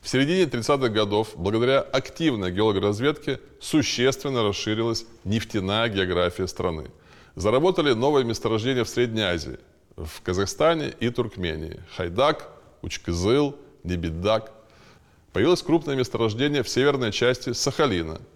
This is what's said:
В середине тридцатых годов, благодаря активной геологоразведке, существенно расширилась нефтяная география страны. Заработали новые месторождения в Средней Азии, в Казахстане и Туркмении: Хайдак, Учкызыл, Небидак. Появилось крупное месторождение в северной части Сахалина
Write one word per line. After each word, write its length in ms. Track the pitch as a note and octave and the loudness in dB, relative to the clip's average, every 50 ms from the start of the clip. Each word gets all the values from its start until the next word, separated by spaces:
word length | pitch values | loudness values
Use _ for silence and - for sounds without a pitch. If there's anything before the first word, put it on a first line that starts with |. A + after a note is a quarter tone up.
В 80 | - - | -8 -2
середине 380 | - B2+ C3+ C#3+ F3 F#3 F#3 | 0 2 2 4 4 2 2
тридцатых 460 | C#3+ B2 A#2+ A2 - D3 C#3 C3 A#2+ G#2 | 2 0 -4 0 0 0 2 2 0 2
годов, 360 | G#2+ G#2+ G2+ G2+ G#2 A2 - - | 2 2 2 2 0 0 -2 -6
благодаря 440 | D2 E2+ G2 G#2+ A2 A#2+ B2+ C3+ C#3 | -4 -2 0 2 2 2 4 4 2
активной 680 | - - - C#3 C3+ - - - E3 D#3+ C3 G#2+ F#2+ F2+ | 2 2 -2 -2 -2 -2 -6 0 0 2 2 2 -2 -2
геологоразведке, 880 | F2+ F#2 G#2+ A2 G2+ F#2+ F#2 G#2 G#2 G2+ B2 C#3+ D3+ D3 - - C3+ - - - - - | 0 2 2 4 4 4 2 0 0 2 0 0 -2 -2 -4 -6 -6 -6 -8 -18 -20 -16
существенно 840 | - - - D#3 B2 - - - B2 C3 B2+ - - D3 C3+ B2 A2+ | -8 0 2 2 2 2 0 2 2 2 2 0 -4 -2 0 2 2
расширилась 640 | G#2 G2+ - - A2 G#2+ A2 A2+ A#2 A2+ A2 - - - - - | 0 0 -2 -2 -2 -2 0 0 0 -2 -2 -6 -12 -20 -12 -4
нефтяная 680 | F#2 G#2 A#2 G#2+ - - A2 F#2 F#2+ G2+ A2 A2+ A#2+ | -2 -2 -2 -2 -2 -4 -2 -2 0 0 2 0 0
география 600 | G#2+ F#2+ F#2 F2+ F2+ F2 F2+ F2 E2+ - F#2 F2+ | 2 0 0 2 2 2 2 0 0 -2 -6 -6
страны. 420 | - - F2+ F#2 E2 D#2 - - - - _ - - - - - _ | -4 -4 -4 -2 -2 -4 -10 -12 -18 -20 _ -20 -20 -20 -20 -20 _
Заработали 560 | - F#2 G#2 A2+ C3 D#3 F#3 F#3 F#3 D#3+ D3 B2+ | -2 0 2 2 4 4 2 2 2 2 2 2
новые 320 | G#2+ B2 C#3+ D3+ C#3 B2+ | 2 2 2 2 2 2
месторождения 580 | A#2 A2 - - A#2 A2 A2 G#2+ B2+ C3+ B2 A2+ | 0 -2 -2 -2 -2 0 0 0 0 0 0 -2
в 60 | - | -2
Средней 340 | - - B2 B2 A2+ A2 G#2+ | 0 0 0 0 0 -2 0
Азии, 360 | F#2 F2 E2+ D2+ C#2+ B1+ - - _ _ _ _ _ - | 0 0 -2 -4 -8 -12 -14 -16 _ _ _ _ _ -14
в 260 | - E2 D#2+ - - - | -14 -12 -12 -12 -10 -4
Казахстане 680 | - F2+ F#2 G2+ F#2+ - - D3+ D#3+ E3+ D#3+ D3 B2+ - - | -2 0 0 0 -2 0 2 2 2 2 2 -2 -6 -6 -4
и 100 | - B2 | -4 -2
Туркмении: 680 | A#2+ - A#2 G#2+ - - F2+ E2+ D#2 D#2 D#2 D#2+ D#2+ D#2+ E2+ - - | 0 -2 -4 -4 -4 -6 -6 -6 -4 -6 -8 -10 -12 -14 -18 -18 -8
Хайдак, 540 | - F#2 F2 E2+ G#2 C3+ D3+ - - - - - - - - _ _ - | -6 -6 -4 0 2 2 2 2 -2 -8 -18 -20 -20 -20 -20 _ _ -12
Учкызыл, 720 | D#2+ - - - - F2 E2+ F2+ G2+ A#2+ C#3+ D3 C#3+ C#3+ - - - _ _ _ | -10 -10 -8 -6 -4 -4 0 2 2 2 4 2 0 -2 -8 -20 -20 _ _ _
Небидак. 680 | E2+ F2+ F2 E2 E2+ D#2+ E2 F2+ G#2 A2 A2 A2 - - - - _ - - - - - _ _ _ _ _ _ _ _ | -6 -4 -2 -2 -4 -4 -2 0 0 0 0 -2 -6 -20 -20 -20 _ -20 -20 -20 -20 -20 _ _ _ _ _ _ _ _
Появилось 300 | F2+ G#2+ D#3 F3+ E3 - | 0 2 4 2 2 2
крупное 340 | - D#3 E3+ D3 D3 C#3 | 0 0 0 2 0 -2
месторождение 680 | C3 B2+ B2 - A2+ A#2 A2+ G#2 A#2 C3+ D3 D3 C#3+ B2 | -2 -2 -2 0 0 0 0 2 0 0 0 2 0 -2
в 60 | - | 0
северной 420 | - - C3+ C#3+ C#3+ C3+ B2+ A2 | 2 2 4 4 4 2 0 -2
части 420 | - - B2 B2 B2+ - - B2 A#2+ | 0 2 2 2 2 0 -2 -6 -4
Сахалина 680 | - - C#3 - - D#3+ C#3 G2+ F2 E2 D#2+ D#2 - - - _ | -2 -2 -2 0 2 0 2 2 0 -2 -4 -8 -12 -14 -20 _